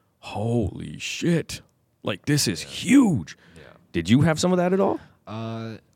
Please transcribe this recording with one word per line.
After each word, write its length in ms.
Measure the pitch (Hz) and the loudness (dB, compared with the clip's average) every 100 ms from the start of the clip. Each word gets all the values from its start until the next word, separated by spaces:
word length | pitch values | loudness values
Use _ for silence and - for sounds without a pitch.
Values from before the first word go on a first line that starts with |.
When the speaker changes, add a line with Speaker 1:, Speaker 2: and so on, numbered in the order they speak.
| _ _ | _ _
Speaker 1:
holy 800 | - 101 117 120 95 - 78 78 | -12 -6 -2 0 -2 -6 -12 -10
shit. 600 | - - 170 165 - - - _ _ _ | -10 -4 0 0 -2 -12 -16 _ _ _
Like, 220 | - 98 - | -8 -6 -2
this 220 | 147 117 | 0 0
is 160 | 82 | -4
Speaker 2:
Yeah. 60 | - | -8
Speaker 1:
huge. 680 | - - 277 226 123 76 - - - | -8 4 6 6 2 -4 -14 -20 -20
Speaker 2:
Yeah. 60 | 67 - _ | -20 -20 _
Speaker 1:
Did 180 | 90 82 | -4 4
you 120 | 127 | 4
have 180 | 160 156 | 4 2
some 120 | 180 | 2
of 60 | 180 | 2
that 160 | 180 | 2
at 60 | 190 | 2
all? 200 | 196 330 - _ - | 0 -2 -8 _ -14
Speaker 2:
Uh, 480 | 110 113 113 113 110 _ | -10 -8 -8 -10 -14 _